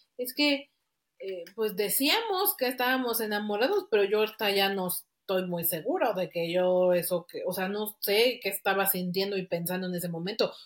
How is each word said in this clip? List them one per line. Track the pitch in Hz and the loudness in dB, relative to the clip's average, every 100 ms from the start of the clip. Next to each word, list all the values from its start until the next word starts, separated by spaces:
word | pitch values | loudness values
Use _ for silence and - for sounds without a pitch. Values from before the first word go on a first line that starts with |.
| _ - | _ -10
"Es | 247 | -8
que, | - 294 277 277 _ _ _ _ _ | 2 2 2 -4 _ _ _ _ _
eh, | 190 185 170 - | -10 -10 -10 -4
pues | 214 185 | -4 0
decíamos | 202 - 285 415 466 370 403 - | -2 2 2 2 0 0 0 0
que | 247 | -2
estábamos | 254 247 262 247 226 | 0 0 0 0 -2
enamorados, | 214 208 208 208 269 403 - | -2 -2 -2 0 2 2 2
pero | 208 196 | 2 4
yo | 214 | 2
ahorita | 214 - 208 | 0 0 0
ya | 196 196 | 4 2
no | 196 180 | 2 -2
estoy | - - _ - 185 185 | -4 -8 _ -2 0 0
muy | 175 | -2
seguro | 165 170 214 359 254 | -2 -2 -2 0 0
de | 185 175 | 0 -2
que | 170 170 | -2 0
yo | 180 180 180 180 | 2 4 4 4
eso | 180 - 175 - | 4 2 -4 -4
que, | - 180 | -8 -6
o | |
sea, | 180 185 | -4 -4
no | 208 214 - | -4 -6 -4
sé | - 202 247 - | 0 4 4 2
qué | 196 | -4
estaba | 196 202 190 190 | -2 0 2 2
sintiendo | 185 180 185 196 196 | 0 -2 -2 -2 -2
y | 180 | -2
pensando | 170 170 185 185 | -4 -2 -4 -4
en | 175 | -4
ese | 170 | -6
momento". | 165 180 - 208 - | -6 -6 -2 -2 -2